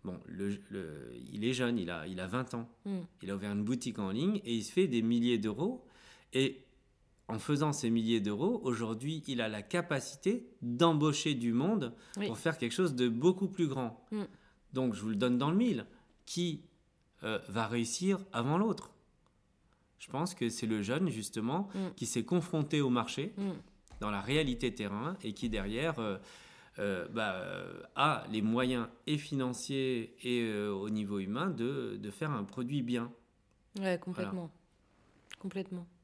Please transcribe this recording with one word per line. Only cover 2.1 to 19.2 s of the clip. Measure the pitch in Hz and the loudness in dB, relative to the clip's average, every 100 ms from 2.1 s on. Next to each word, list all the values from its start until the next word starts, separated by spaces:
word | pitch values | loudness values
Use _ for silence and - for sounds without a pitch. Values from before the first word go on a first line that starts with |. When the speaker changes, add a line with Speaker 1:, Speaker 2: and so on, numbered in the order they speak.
| 90 | -6
Speaker 1:
a | 92 | -2
vingt | 120 127 | -4 -4
ans. | 120 113 - | -6 -8 -12
Speaker 2:
Mm. | 202 135 - _ | -6 -6 -8 _
Speaker 1:
Il | 95 | -6
a | 98 | -4
ouvert | 104 | -2
une | 104 | -2
boutique | 104 127 123 107 | 0 -2 -2 -4
en | 98 | -2
ligne | 107 175 214 | 0 0 0
et | 117 | -2
il | 117 | -2
se | 101 | 0
fait | - 185 | 2 4
des | 120 | 4
milliers | 113 120 120 117 | 4 4 4 4
d'euros. | 107 104 190 254 - - - - - | 2 0 -2 -4 -12 -20 -20 -20 -4
Et | 131 135 - - _ _ _ _ _ - | 0 0 -2 -20 _ _ _ _ _ -8
en | 113 | -6
faisant | - 147 151 | 0 2 2
ces | 143 117 | 2 2
milliers | 117 113 113 | 2 4 2
d'euros, | 101 104 180 247 | 2 0 0 0
aujourd'hui, | 135 113 113 110 139 160 - | 0 0 -2 -2 -4 -6 -4
il | 123 | -2
a | 110 | -2
la | 104 | -2
capacité | 104 175 175 139 - - 185 240 - - | -2 -2 0 -2 -2 -2 0 0 -4 -8
d'embaucher | 120 120 170 156 151 147 160 | -4 6 8 8 4 4 0
du | 135 117 | 2 4
monde | 117 160 214 123 117 - - | 4 4 2 0 -6 -12 -4
Speaker 2:
Oui. | 208 | -4
Speaker 1:
pour | 110 | 0
faire | 165 147 | -2 0
quelque | 120 | -2
chose | 143 180 127 | 2 2 4
de | 123 | 2
beaucoup | 117 165 185 196 | 6 4 4 0
plus | 190 160 | 2 0
grand. | 139 127 - - | 2 -2 -6 -8
Speaker 2:
Mm. | 214 196 - - _ _ | -6 -6 -10 -20 _ _
Speaker 1:
Donc, | 131 131 | 0 0
je | 98 | 0
vous | 107 | -2
le | 104 | 2
donne | 123 123 | 4 4
dans | 143 | 4
le | 185 | 4
mille. | 247 135 - - _ _ - | 4 0 -4 -16 _ _ -8
Qui, | - 175 156 - _ _ _ _ _ | -2 0 -2 -12 _ _ _ _ _
euh, | 107 107 - | -2 -2 -2
va | 104 110 | -2 0
réussir | 120 117 - 185 196 190 | 0 0 0 0 0 -2
avant | 117 123 160 | -2 2 2
l'autre ? | 220 175 - - _ _ | 2 -2 -6 -20 _ _